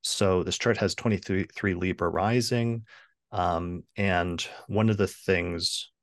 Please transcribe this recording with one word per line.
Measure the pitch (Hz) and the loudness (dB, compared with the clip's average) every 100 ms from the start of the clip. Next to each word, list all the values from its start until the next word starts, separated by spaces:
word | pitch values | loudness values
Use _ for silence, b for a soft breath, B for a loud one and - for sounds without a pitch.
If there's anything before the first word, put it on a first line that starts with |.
So | - - 101 92 | -4 0 2 2
this | 82 92 | 0 0
chart | 120 107 | 0 2
has | 101 - | 0 0
twenty-three | - 98 - 95 95 - 101 | 0 0 0 -2 -2 -2 -2
Libra | 90 92 - 87 | 0 -2 0 -2
rising. | 80 98 123 113 120 117 117 113 B B B _ | 0 2 2 2 0 0 -2 -8 B B B _
Um, | 95 87 85 87 87 - - | -2 0 0 -2 -6 -10 -2
and | 98 90 87 85 - B - | 2 2 0 -2 -6 B -4
one | 101 110 | 2 2
of | 104 | 4
the | 98 | 0
things | - - 92 87 85 82 - - _ | 0 0 0 0 -2 -4 -4 -10 _